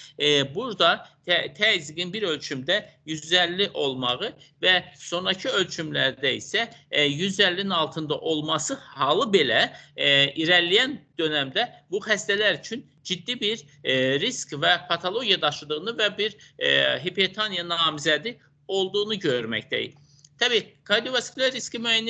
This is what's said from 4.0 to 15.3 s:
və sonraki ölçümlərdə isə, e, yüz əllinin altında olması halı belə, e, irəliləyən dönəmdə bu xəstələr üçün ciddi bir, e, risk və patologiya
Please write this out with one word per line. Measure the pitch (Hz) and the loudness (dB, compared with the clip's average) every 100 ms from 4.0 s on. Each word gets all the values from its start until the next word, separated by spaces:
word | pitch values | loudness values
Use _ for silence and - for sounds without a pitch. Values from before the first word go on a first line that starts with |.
| 123 127 214 - - - | -2 -2 -4 -10 -20 -2
və | 180 180 - - | 2 2 0 -16
sonraki | - 170 185 190 262 | -8 -6 -4 -4 -2
ölçümlərdə | 208 180 - 156 143 135 127 135 113 | 0 -2 -4 -4 0 0 0 -2 -2
isə, | - 202 226 - - | -2 -4 -4 -8 -4
e, | 147 147 | 2 2
yüz | 143 196 190 | 2 -2 2
əllinin | 190 175 196 170 | 2 2 -2 0
altında | - 165 151 147 | 0 -2 -4 -4
olması | 160 156 156 156 - 269 - 139 | -2 -2 0 -2 -2 -8 -8 -2
halı | 135 175 247 | 2 2 4
belə, | 190 127 117 208 - - 139 | 4 4 2 0 -4 -16 -2
e, | 143 139 139 160 | 4 4 4 2
irəliləyən | 160 175 175 208 262 254 - - | 4 4 6 4 2 -4 -10 -4
dönəmdə | 160 151 135 185 240 - - | -2 0 -2 -2 -4 -6 -8
bu | 196 220 | -6 -2
xəstələr | 196 208 202 208 147 | -2 0 2 2 0
üçün | - 226 - _ | -4 -10 -12 _
ciddi | - 180 - 247 | -8 -6 -4 -2
bir, | 208 220 - - | -2 -4 -8 -8
e, | 131 131 131 143 | 0 2 2 2
risk | 233 254 - 143 | 0 -4 -8 -2
və | 170 175 - | 2 2 0
patologiya | 170 180 220 233 | -2 -2 -2 0